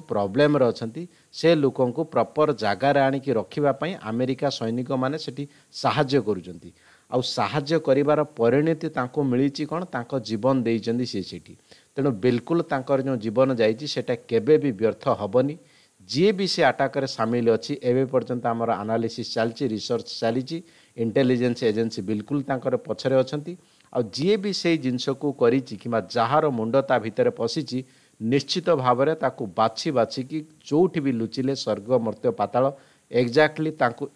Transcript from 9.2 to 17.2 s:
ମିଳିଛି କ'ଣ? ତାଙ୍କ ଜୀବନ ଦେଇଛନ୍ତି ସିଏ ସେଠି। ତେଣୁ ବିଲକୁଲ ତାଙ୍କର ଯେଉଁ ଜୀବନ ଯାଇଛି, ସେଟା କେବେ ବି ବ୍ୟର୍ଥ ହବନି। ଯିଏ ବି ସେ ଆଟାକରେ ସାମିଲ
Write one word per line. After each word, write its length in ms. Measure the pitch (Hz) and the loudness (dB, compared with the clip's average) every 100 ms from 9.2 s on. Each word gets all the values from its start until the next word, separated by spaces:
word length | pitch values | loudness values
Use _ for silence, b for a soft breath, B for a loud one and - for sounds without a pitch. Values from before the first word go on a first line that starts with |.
ମିଳିଛି 400 | 139 123 139 139 151 | 0 2 0 -2 -6
କ'ଣ? 180 | 160 | -6
ତାଙ୍କ 280 | 180 131 117 135 | -6 -8 -6 -6
ଜୀବନ 440 | 110 110 123 135 | -4 -2 2 2
ଦେଇଛନ୍ତି 440 | 117 113 113 120 123 | 2 0 -2 -4 -4
ସିଏ 160 | 101 | -6
ସେଠି। 320 | 90 87 - - b b b | -8 -12 -16 -20 b b b
ତେଣୁ 160 | - 139 | -2 -2
ବିଲକୁଲ 520 | 110 123 120 - 170 | 2 2 2 0 -2
ତାଙ୍କର 360 | 160 135 131 135 | 0 -4 0 0
ଯେଉଁ 160 | 135 127 | 0 -2
ଜୀବନ 320 | 107 110 131 | -2 2 2
ଯାଇଛି, 320 | 123 107 110 143 | 4 2 2 -4
ସେଟା 280 | - 120 120 - | -6 -4 -6 0
କେବେ 260 | 151 107 156 | 0 4 4
ବି 120 | 143 | 4
ବ୍ୟର୍ଥ 320 | 98 110 104 139 | 0 -2 0 -2
ହବନି। 500 | 101 101 117 139 156 b b b b 92 | -2 0 0 0 -4 b b b b -6
ଯିଏ 220 | 120 190 | 2 2
ବି 140 | 190 190 | 2 -2
ସେ 160 | - | 2
ଆଟାକରେ 440 | 143 120 135 143 135 | 2 4 0 0 -4
ସାମିଲ 400 | - | -2